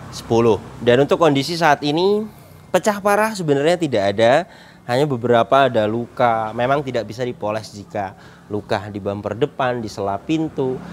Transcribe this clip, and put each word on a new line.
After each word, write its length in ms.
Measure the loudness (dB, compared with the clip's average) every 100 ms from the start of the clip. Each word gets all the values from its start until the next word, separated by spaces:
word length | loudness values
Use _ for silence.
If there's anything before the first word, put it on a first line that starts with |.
| -16
sepuluh. 480 | -16 0 2 4 2 -2 -4
Dan 240 | 2 4 4
untuk 160 | 4
kondisi 320 | 4 2 0 0
saat 240 | 2 2 0
ini 400 | 0 0 0 -4 -12 -20 -20 -4
pecah 320 | -2 0 0
parah 320 | 0 2 0
sebenarnya 480 | -2 0 2 2 0
tidak 240 | 0 0 0
ada, 200 | 4 4 4 0 -10 -20 -20
hanya 240 | -4 0 0
beberapa 640 | 0 2 4 6 4 4
ada 160 | 2 0
luka. 640 | -2 -6 0 0 2 -2
Memang 320 | -2 0 0
tidak 240 | -2 -6 -6
bisa 160 | -6
dipoles 480 | -8 -6 -6 -6 -8
jika 400 | -14 -10 -8 -8 -10 -20 -20 -10
luka 400 | -10 -4 -6 -6
di 80 | -8
bumper 400 | -6 -6 -6 -4
depan, 400 | -4 -2 -4 -4
di 80 | -6
sela 320 | -6 -6 -6
pintu. 560 | -4 -4 -4 -4 -6 -6 -10